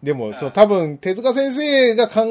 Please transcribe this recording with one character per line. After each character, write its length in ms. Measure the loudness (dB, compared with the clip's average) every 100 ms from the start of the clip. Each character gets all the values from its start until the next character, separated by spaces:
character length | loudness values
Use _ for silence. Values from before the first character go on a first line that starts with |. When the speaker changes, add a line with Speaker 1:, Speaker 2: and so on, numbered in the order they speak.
Speaker 1:
で 100 | -6
も、 140 | -4 -6
Speaker 2:
う 20 |
ん。 20 | -8
Speaker 1:
そ 100 | -4
の、 60 |
多 160 | 4 4
分、 300 | 4 -2 -6
手 160 | -8 -4
塚 180 | -2
先 200 | -2 -4
生 420 | -4 0 2 2 2
が 120 | 0
考 180 | 0 0